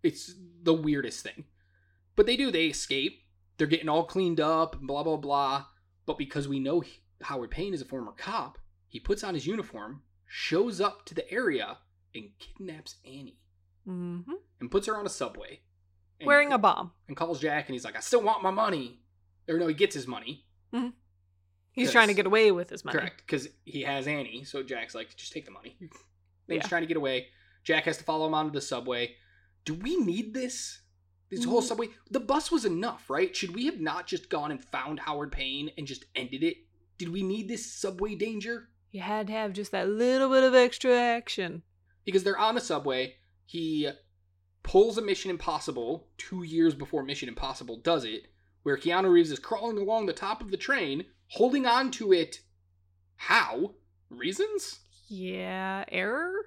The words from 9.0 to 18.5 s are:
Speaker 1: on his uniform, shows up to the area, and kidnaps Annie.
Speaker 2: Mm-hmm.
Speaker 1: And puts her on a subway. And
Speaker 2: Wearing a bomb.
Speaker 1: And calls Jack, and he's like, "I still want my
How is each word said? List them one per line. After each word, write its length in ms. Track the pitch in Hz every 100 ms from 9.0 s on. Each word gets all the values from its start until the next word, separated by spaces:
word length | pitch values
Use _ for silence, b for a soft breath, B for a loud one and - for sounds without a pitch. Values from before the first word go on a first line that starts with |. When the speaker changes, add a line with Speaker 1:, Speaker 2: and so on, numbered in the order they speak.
| - 202
Speaker 1:
on 120 | 208
his 120 | 165 131
uniform, 560 | 220 - 110 107 147 _ _ _
shows 540 | - - 160 240 180
up 240 | 202 - -
to 80 |
the 160 | 160 -
area, 460 | 208 233 127 101 - _ _ _
and 160 | 117 104 _
kidnaps 580 | - - 95 156 143 -
Annie. 340 | - 135 131 _ _ _ _ _ -
Speaker 2:
Mm-hmm. 460 | 180 175 175 175 370 _ _
Speaker 1:
And 100 | 120
puts 160 | 196 202
her 100 | 214
on 80 |
a 60 | 208
subway. 500 | - 117 - - - _ _ _ _ _ _
And 80 | 285
Speaker 2:
Wearing 260 | 285 285
a 40 | 262
bomb. 340 | 202 - 180 _ -
Speaker 1:
And 80 | 143
calls 220 | 165 147
Jack, 280 | 151 147 139
and 60 |
he's 100 | 127
like, 120 | 113 107
"I 40 |
still 220 | - 240
want 200 | 208 233
my 80 | 330